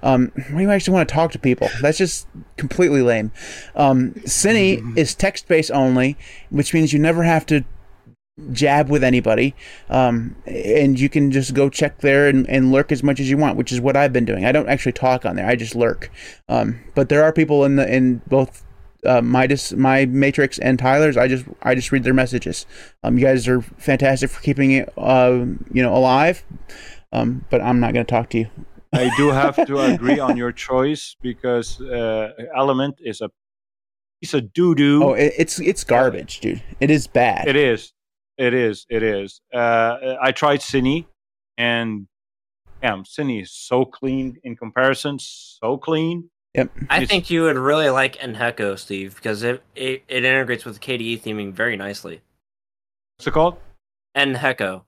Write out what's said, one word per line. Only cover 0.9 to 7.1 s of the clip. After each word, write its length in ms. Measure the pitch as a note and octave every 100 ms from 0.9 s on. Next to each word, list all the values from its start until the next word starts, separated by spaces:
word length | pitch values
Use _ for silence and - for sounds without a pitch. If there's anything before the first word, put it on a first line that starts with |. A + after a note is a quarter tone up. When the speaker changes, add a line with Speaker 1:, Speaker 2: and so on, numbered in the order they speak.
Speaker 1:
wanna 120 | F#3 D#3+
talk 260 | C#3+ E3
to 60 | -
people? 280 | C#3 B2 G#2+ -
That's 160 | C#3+ D#3
just 280 | F#3 - - - - -
completely 460 | C3+ - F3+ C#3+
lame. 320 | B2 A2+ A2 - - - - -
Um, 360 | C#3 C3 B2+ -
Cine 760 | - - G3+ A3+ F#3+ F#3+ A2+ A#2+
Speaker 2:
<laughs> 0 |
Speaker 1:
is 160 | C#3+
text-based 580 | - G3 - - E3 D#3
only, 440 | C#3 C3 B2+ C3 C#3+ - - -
which 240 | C3 D3+
means 200 | E3 D#3
you 60 | D3
never 240 | D#3